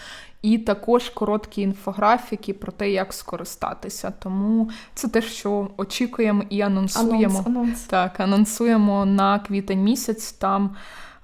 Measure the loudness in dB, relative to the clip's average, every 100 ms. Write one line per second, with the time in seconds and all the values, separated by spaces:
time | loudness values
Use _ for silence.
0 | -18 -18 -20 -4 2 2 2 -2 4 2
1 | 2 -4 0 0 -2 -2 -2 -2 -6 2
2 | 4 4 0 -8 -8 -8 -10 -4 -2 0
3 | -2 -8 -10 -10 -10 -6 -6 -6 -10 -8
4 | -8 -8 -4 -2 2 2 2 -4 -14 -6
5 | 0 0 -2 -6 -2 -2 -4 -6 -8 -4
6 | -4 0 2 2 0 -2 0 0 0 0
7 | 2 4 4 2 0 0 0 -2 -2 0
8 | 0 0 2 4 4 2 2 4 4 4
9 | 2 4 4 2 0 -4 -2 2 2 2
10 | -2 -4 -6 -4 0 0 0 -4 -14 -16
11 | -18 -12